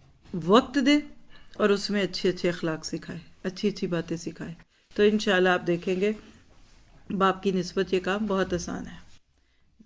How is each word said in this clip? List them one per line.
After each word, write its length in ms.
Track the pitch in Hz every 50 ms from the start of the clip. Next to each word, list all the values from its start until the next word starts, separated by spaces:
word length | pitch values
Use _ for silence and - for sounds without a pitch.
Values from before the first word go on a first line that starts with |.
| _ _ _ _ _ - - 180 156
وقت 320 | 160 190 233 254 247 - 294 262
دے 140 | 254 294 294 294 - - - - - - - - - -
اور 140 | - 214 208
اس 200 | 202 202 202 -
میں 120 | 196 208
اچھے 280 | 196 175 180 - - 190
اچھے 200 | 180 180 - 180
اخلاق 360 | 170 170 - 170 156 156 160
سکھائے، 340 | - - 156 - - 175 170 165 - - - -
اچھی 260 | 190 185 185 - 208
اچھی 180 | 190 - - 185
باتیں 300 | 175 170 165 165 170 165
سکھائے۔ 360 | - - 160 - 180 226 - - - _ _ _ _ _ -
تو 80 | - 208
انشاءاللہ 460 | 208 214 214 208 - 202 185 180 185
آپ 180 | 180 180 175 -
دیکھیں 340 | 175 170 170 - 185 180
گے 100 | 185 208 220 208 - - - - - _ - - - - - - - _ _ - - - - 190
باپ 260 | 190 190 185 190 -
کی 80 | 196
نسبت 420 | 185 185 175 180 - - 190 190 -
یہ 60 | 185
کام 260 | 180 - 185 208 220 208
بہت 260 | 190 190 185 185 180
آسان 340 | 175 170 - - - - -
ہے۔ 220 | - - - - - - _ _ _ _ _ _ _ _ _ _ _ _ -